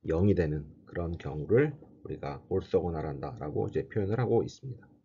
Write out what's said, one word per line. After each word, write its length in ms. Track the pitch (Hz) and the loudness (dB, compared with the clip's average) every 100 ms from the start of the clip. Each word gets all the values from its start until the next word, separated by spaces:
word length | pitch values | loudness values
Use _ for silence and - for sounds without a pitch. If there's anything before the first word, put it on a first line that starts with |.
| 82 | 0
영이 300 | 80 101 90 | 4 4 4
되는 280 | 80 76 73 - | 2 0 -6 -16
그런 340 | - - 85 85 | -8 -6 -4 -4
경우를 560 | 71 73 71 110 151 147 - - | -6 -6 2 4 4 0 -16 -20
우리가 380 | - 73 69 69 - | -12 -8 -8 -8 -2
orthogonal 600 | 92 - 92 85 80 76 | -2 2 0 2 -2 -4
한다라고 580 | 69 71 - - - 101 | -6 -8 -8 -6 -2 -2
이제 200 | - - | -2 -2
표현을 320 | 110 98 113 | -2 0 0
하고 240 | 113 113 | 2 2
있습니다. 420 | - - 135 120 - _ | 2 -6 -14 -14 -16 _